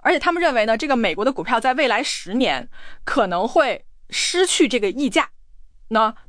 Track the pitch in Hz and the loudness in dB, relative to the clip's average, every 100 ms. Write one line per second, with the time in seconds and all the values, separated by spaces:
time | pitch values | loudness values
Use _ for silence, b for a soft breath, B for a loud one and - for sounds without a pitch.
0 | 277 330 349 339 339 247 220 220 302 254 | 2 2 2 2 2 2 2 2 0 0
1 | 208 165 240 269 - 226 262 254 269 214 | 0 0 -2 -2 0 0 2 2 2 0
2 | 277 - - 226 226 131 - B B B | -2 -6 -4 -2 0 -2 -6 B B B
3 | - 285 196 175 220 349 269 180 - - | -4 0 0 0 0 2 2 0 -8 -20
4 | - - - 349 370 - 277 240 202 214 | -12 -6 -2 0 2 2 2 2 -2 -2
5 | 277 311 - - - - - - - 226 | -2 0 -2 -4 -20 -20 -20 -20 -4 0
6 | 220 - | 0 -2